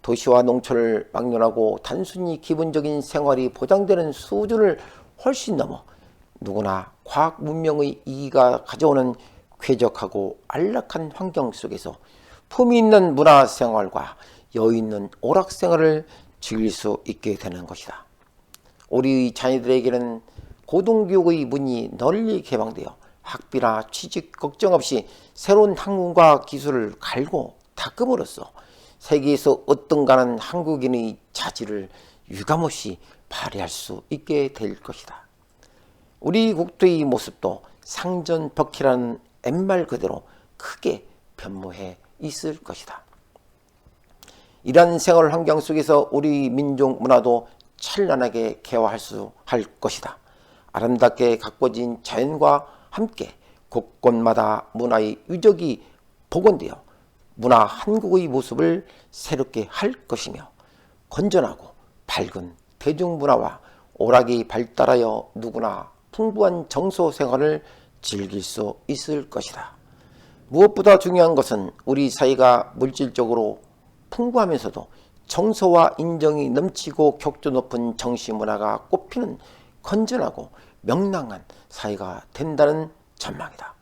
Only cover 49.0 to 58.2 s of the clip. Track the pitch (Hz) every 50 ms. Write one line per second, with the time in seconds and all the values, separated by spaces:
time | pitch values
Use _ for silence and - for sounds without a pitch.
49 | - - 107 104 101 110 _ _ _ - 127 120 101 - _ _ - 107 - -
50 | - - - _ _ _ _ _ _ _ _ _ _ _ - - 110 120 127 117
51 | 127 120 - - 127 120 117 113 - 110 - _ 131 127 110 113 120 120 117 110
52 | _ - - 110 127 143 156 147 151 147 143 143 - - - _ _ _ - -
53 | 220 220 - - - - - _ _ _ _ _ _ _ - 117 - - _ _
54 | - 127 120 113 113 113 113 117 110 107 107 110 - _ - 110 120 120 120 110
55 | 110 107 - - _ - 175 175 165 220 196 160 175 151 117 - - _ _ _
56 | _ _ _ _ _ _ - 160 185 214 95 - - - - - _ _ _ _
57 | _ _ _ _ _ _ _ - 110 123 123 113 107 101 - - - 208 214 220
58 | - 190 185 185